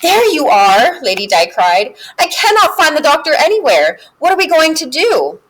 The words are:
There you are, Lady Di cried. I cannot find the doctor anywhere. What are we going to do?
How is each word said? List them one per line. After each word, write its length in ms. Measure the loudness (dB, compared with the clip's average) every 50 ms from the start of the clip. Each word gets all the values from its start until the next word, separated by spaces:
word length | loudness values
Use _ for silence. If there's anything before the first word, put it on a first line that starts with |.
There 240 | 0 0 0 2 2 0 0
you 140 | -2 0
are, 520 | 0 2 2 4 4 4 4 2 0 -2 -4
Lady 260 | -4 -6 -4 -4 -4
Di 200 | -2 0 0 0
cried. 480 | -2 -2 -2 0 0 2 0 -2 -4 -8 -18 -20 -20 -6
I 100 | -4 -4
cannot 480 | -4 -4 -2 -2 0 2 2 2 0 0
find 220 | 0 0 0 0
the 40 | 0
doctor 320 | 0 2 0 0 0 -2 0
anywhere. 640 | 0 2 0 0 0 0 2 2 2 2 0 -2 -6 -14 -20 _ _
What 120 | -2 -2
are 60 | 0
we 100 | 0 0
going 260 | 0 2 2 2 0 -2
to 140 | -4 -6 -8
do? 500 | -6 -2 -2 0 0 0 -2 -4 -6 -12 _